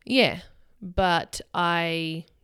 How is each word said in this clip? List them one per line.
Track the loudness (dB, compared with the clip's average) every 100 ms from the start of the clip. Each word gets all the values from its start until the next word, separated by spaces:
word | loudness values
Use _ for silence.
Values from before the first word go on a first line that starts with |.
| 0
Yeah, | 2 2 0 -12 -20 -20 _
but | -6 0 2 2 0 -10 -6 -2
I | 0 2 0 -2 -4 -6 -10 _